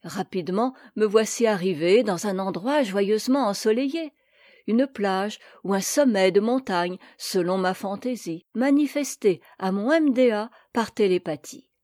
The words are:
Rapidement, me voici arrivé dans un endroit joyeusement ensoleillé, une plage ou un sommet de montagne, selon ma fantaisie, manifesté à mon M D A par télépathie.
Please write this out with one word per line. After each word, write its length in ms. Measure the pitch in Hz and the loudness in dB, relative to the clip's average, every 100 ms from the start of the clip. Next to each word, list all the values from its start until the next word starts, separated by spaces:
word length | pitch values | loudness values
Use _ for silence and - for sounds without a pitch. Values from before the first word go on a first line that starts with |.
Rapidement, 680 | 170 160 190 190 160 185 247 262 - | -12 -8 -6 -6 -4 -2 -2 -4 -14
me 120 | - 214 | -2 2
voici 400 | 208 220 - 226 | 2 0 0 0
arrivé 560 | 208 180 165 170 202 | 2 0 0 4 4
dans 220 | 220 180 220 | 4 -2 -2
un 120 | 190 | -4
endroit 440 | 190 165 214 294 | -4 -4 -2 0
joyeusement 680 | 247 190 196 214 208 269 240 | 0 0 0 0 0 0 0
ensoleillé, 640 | 196 226 220 269 330 311 _ _ _ _ _ - | -2 0 0 0 -4 -10 _ _ _ _ _ -2
une 200 | 226 269 | 0 0
plage 520 | - 202 190 202 214 - - | 0 -2 0 -4 -8 -18 -14
ou 80 | 180 | -2
un 80 | 196 | -2
sommet 500 | 190 - 285 202 190 | 0 2 2 4 4
de 100 | 185 | 4
montagne, 580 | 214 254 262 185 175 180 - _ | 2 -2 -2 -2 -2 -6 -16 _
selon 400 | - 190 175 190 | -6 -2 0 0
ma 160 | 185 | 0
fantaisie, 760 | 185 202 196 247 240 - 165 _ | -2 -6 -6 -6 -6 -8 -12 _
manifesté 840 | 214 262 285 294 294 285 - 214 175 _ _ | -2 2 2 2 -2 -6 0 0 0 _ _
à 140 | 190 | -4
mon 180 | 196 214 | -2 0
M 220 | 330 302 | 2 2
D 180 | 240 254 | 4 4
A 200 | 208 220 _ _ | 2 -6 _ _
par 180 | - 220 | -4 -4
télépathie. 800 | - 208 180 175 151 - - - _ | 0 2 2 -2 -8 -10 -20 -20 _